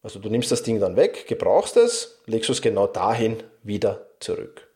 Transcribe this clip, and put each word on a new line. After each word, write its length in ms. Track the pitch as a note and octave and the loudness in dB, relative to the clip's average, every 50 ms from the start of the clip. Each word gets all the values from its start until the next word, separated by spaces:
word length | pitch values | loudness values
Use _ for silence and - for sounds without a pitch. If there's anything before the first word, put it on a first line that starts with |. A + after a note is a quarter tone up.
| - | -16
also 160 | - - G2+ | -16 -16 -10
du 100 | G2+ G#2+ | -6 -2
nimmst 220 | A2 B2 B2 - | -2 -2 0 0
das 100 | B2+ A#2 | -2 -2
Ding 180 | - A#2 A2+ G#2+ | 0 -2 0 0
dann 180 | G2+ F2+ F#2 | 0 2 4
weg, 280 | A#2+ D#3+ - - - - | 2 2 2 0 -6 -6
gebrauchst 500 | - F2+ - - F2+ G#2+ F3 - - - | -6 -6 -2 2 4 4 4 2 4 4
es, 420 | A#3+ A#3 A#3+ A#3+ - - - - _ _ | 4 4 4 2 -4 -8 -10 -16 _ _
legst 220 | - A2 A2+ A2+ - | -4 -4 -2 0 -2
du 40 | B2+ | -2
es 80 | - | 0
genau 240 | - A#2 G2+ G2 G2+ | 0 0 2 2 0
dahin 560 | G2 - F#2+ F2+ G#2 A2+ A#2+ A2+ A2 A2 - - - _ _ _ | 0 0 -2 0 0 0 2 0 -2 -2 -4 -10 -18 _ _ _
wieder 420 | G#2 G#2 G2 A2+ G2+ - - - - _ _ | -6 -4 0 0 -2 -2 -4 -12 -20 _ _
zurück. 480 | - - F2+ - - - - - - _ _ | -8 -8 -6 -6 -8 -14 -16 -20 -20 _ _